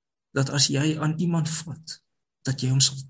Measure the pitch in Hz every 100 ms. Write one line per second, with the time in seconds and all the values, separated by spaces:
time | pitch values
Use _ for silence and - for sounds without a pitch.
0 | _ _ _ 139 135 139 - 135 156 156
1 | 151 160 175 170 147 - - - - -
2 | _ _ _ _ - 131 127 135 - -